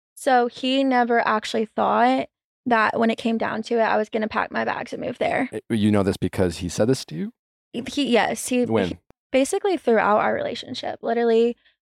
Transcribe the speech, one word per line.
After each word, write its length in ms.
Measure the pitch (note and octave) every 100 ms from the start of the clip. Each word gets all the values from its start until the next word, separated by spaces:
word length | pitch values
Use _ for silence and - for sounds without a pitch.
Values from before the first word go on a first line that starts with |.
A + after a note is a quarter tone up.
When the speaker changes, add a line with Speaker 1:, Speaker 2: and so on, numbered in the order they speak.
| _
Speaker 1:
So 340 | - C#4 B3 A#3+
he 360 | - B3+ C4+
never 420 | C4+ B3 A#3+ A#3 -
actually 380 | G#3+ - A3+
thought 640 | G#3+ - G#3 G#3+ B3 C4 - _ _ _ B3
that 320 | A3+ G#3+ -
when 100 | A3+
it 60 | A3
came 220 | A3+ A3+
down 240 | G#3 A3
to 140 | - A#3
it, 60 |
I 140 | G#3+ G#3
was 140 | G#3+
gonna 180 | A3 G#3+
pack 220 | G#3 -
my 120 | A3+
bags 280 | A3 - -
and 80 | -
move 140 | E3 A#3+
there. 300 | - - B3+
Speaker 2:
Uh, 220 | A2 -
you 160 | A#2 G#2+
know 120 | G#2
this 160 | G2 F2+
because 400 | F#2 - F#2 E2
he 100 | F2
said 180 | - A2
this 180 | C3 -
to 80 |
you? 180 | D#3 G#3 - _ _ _
Speaker 1:
He, 360 | A#3+ C4 C#4+ B3
yes, 380 | A3+ - A3 -
he, 180 | B3 A#3
Speaker 2:
When? 220 | A3 F3+
Speaker 1:
he 100 | - _ _ _
basically 460 | - - G4 G4+ E4+
throughout 400 | - A3 F#3 G#3+
our 160 | A3
relationship, 640 | A3+ - - - B3+ - -
literally 540 | A#3 A#3 A#3 A3+ A#3 - _ _